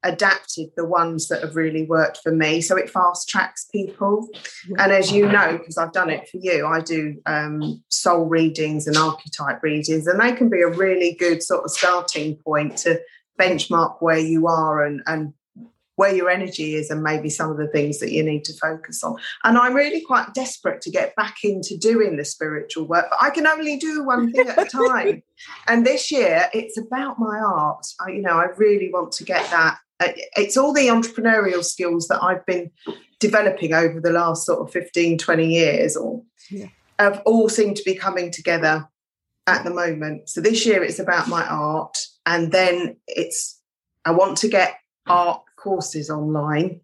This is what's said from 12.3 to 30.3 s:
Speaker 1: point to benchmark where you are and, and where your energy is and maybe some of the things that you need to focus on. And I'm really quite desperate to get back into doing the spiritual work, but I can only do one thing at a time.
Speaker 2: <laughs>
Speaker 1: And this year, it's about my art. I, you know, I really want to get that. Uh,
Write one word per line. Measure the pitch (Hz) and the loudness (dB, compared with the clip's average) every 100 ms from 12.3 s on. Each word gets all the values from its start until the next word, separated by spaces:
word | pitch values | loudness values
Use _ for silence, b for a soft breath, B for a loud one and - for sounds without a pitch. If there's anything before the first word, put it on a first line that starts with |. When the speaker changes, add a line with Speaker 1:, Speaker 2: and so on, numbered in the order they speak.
| 151 | -6
Speaker 1:
point | - 151 147 - | -2 -2 -2 -2
to | 170 165 B B _ _ | 0 0 B B _ _
benchmark | 185 165 - 170 160 - | 0 2 0 0 0 0
where | 165 160 | 2 2
you | 160 160 165 | 2 2 2
are | 165 156 151 | 2 0 0
and, | 147 143 - | -2 -2 -6
and | 160 151 - _ - - _ _ | -6 -6 -10 _ -20 -20 _ _
where | - 196 | 2 2
your | 190 180 | 4 0
energy | 180 185 165 156 | 0 -4 -6 -6
is | 156 151 | -4 -4
and | 156 | -4
maybe | 156 156 156 | -2 -2 -4
some | 147 160 | -4 -4
of | 151 | -4
the | 147 | -2
things | 151 147 143 | 0 -2 -4
that | - | -4
you | 156 | -2
need | 156 151 147 | 0 -2 -6
to | |
focus | - 156 160 - - | -6 -6 -6 -10 -10
on. | - - B B | -8 -8 B B
And | 220 233 | 2 4
I'm | 247 | 4
really | 254 294 320 | 2 0 -2
quite | 320 247 - | 0 -2 -2
desperate | 254 247 - 185 - | -8 -8 -6 -6 -6
to | - | -6
get | 175 - | -4 -4
back | - 208 - | -4 -6 -2
into | 208 190 160 190 | -2 -2 -6 -2
doing | 214 226 208 156 | 2 4 2 0
the | |
spiritual | 147 - 156 151 147 165 156 | -8 -8 -6 -6 -8 -8 -2
work, | 170 160 | 0 0
but | - | 0
I | 277 | 0
can | 285 311 | 2 0
only | 311 311 285 | 0 -2 -4
do | 311 311 | -4 -4
one | 269 247 233 | 0 0 2
thing | 247 254 | 2 2
at | - | 2
a | |
time. | - 262 254 247 190 - _ | 0 0 2 2 0 -2 _
Speaker 2:
<laughs> | _ - - - | _ -20 -10 2
Speaker 1:
And | 233 233 | 4 4
this | 285 - | 2 0
year, | 285 196 165 180 | 2 4 4 2
it's | 226 226 - | -2 -6 -10
about | 220 254 277 233 | -8 -6 -6 -4
my | 220 214 | -4 0
art. | 214 175 151 - - - | 0 0 0 -2 -10 -12
I, | 185 | -10
you | 196 | -4
know, | 185 165 | 0 2
I | 180 175 | 0 2
really | 214 202 185 | 4 4 0
want | 180 170 | -4 -4
to | - | -8
get | - 180 - | -2 -2 0
that. | 170 160 - _ _ | 2 2 0 _ _
Uh, | 180 - - | -2 -2 -6